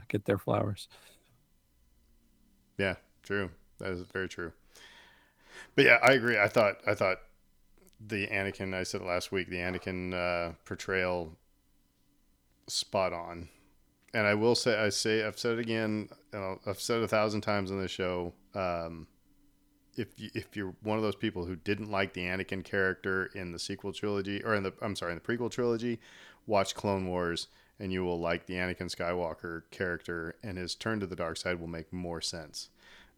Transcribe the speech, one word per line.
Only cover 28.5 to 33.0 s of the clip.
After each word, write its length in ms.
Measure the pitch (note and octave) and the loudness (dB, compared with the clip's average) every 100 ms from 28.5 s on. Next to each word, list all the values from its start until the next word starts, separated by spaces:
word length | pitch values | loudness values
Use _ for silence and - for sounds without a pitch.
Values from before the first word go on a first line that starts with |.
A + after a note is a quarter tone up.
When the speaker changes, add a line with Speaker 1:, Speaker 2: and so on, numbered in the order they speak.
Speaker 2:
Anakin 360 | F2+ F2+ - F2 | -2 -2 -2 -6
Skywalker 680 | - F2 F2+ E2+ D#2+ F2 E2 - | -4 -2 0 -2 -4 -8 -8 -8
character, 680 | - F#2 E2+ - E2+ E2 - | -4 -2 -2 -4 -6 -6 -8
and 140 | A2 F#2 | -10 -6
his 180 | F2 | -6
turn 260 | - A2+ A2 | -4 -2 -2
to 60 | F#2+ | -2
the 100 | F2 | -4
dark 200 | E2 D#2+ | -4 -4
side 240 | F#2 F2+ | -4 -4
will 60 | E2 | -4
make 240 | E2 - | -8 -8
more 280 | F2+ F2 E2 | -8 -6 -6
sense. 500 | - F2 D#2 - - _ - - | -6 -8 -10 -12 -14 _ -20 -20